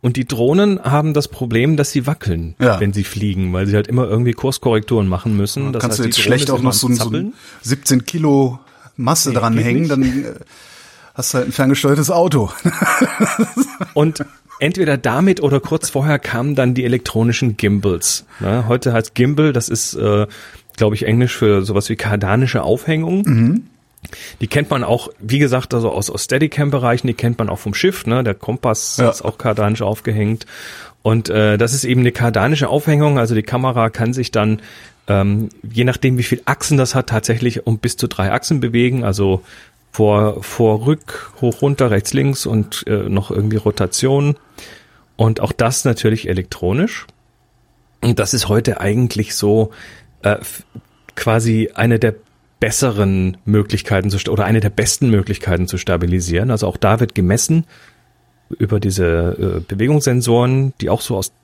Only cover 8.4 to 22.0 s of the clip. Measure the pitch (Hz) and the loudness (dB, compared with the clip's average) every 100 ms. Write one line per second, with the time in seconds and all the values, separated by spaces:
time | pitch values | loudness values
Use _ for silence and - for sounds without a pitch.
8.4 | 135 127 - _ - - 123 156 139 123 | 2 -2 -16 _ -20 -6 -2 0 0 0
9.4 | 113 113 113 120 165 139 131 127 - - | 0 0 2 0 0 0 0 0 -6 -12
10.4 | - - - - - - - - - 131 | -18 -20 -20 -20 -20 -20 -18 -8 -4 -2
11.4 | 123 127 135 139 143 147 151 175 175 139 | -2 0 2 2 2 2 2 2 2 2
12.4 | 101 - 175 - - - - - - - | 0 -2 -4 0 0 2 0 0 -2 0
13.4 | 226 - 269 - 175 - 151 156 147 _ | -2 -2 -6 -6 -6 0 0 0 -10 _
14.4 | _ - 143 180 165 139 120 123 190 185 | _ -4 -4 0 0 0 0 2 2 2
15.4 | 147 139 - 156 - 143 147 143 - 120 | 2 0 0 -4 -2 -2 0 -2 -2 -4
16.4 | 135 139 123 127 123 127 - 110 117 117 | -2 0 0 0 0 -2 -2 0 2 2
17.4 | 127 107 104 101 98 85 - - - - | 0 0 0 2 0 0 -2 -4 -8 -6
18.4 | - 113 113 123 127 113 107 - 123 147 | -2 0 2 0 2 0 -2 0 2 4
19.4 | 156 123 117 117 - - 104 104 104 - | 2 0 -2 -4 -6 -2 0 2 0 -6
20.4 | - - _ - 107 107 - 110 123 - | -20 -20 _ 0 0 0 0 2 2 2
21.4 | 110 101 95 101 - 113 | 2 2 2 -2 -2 -4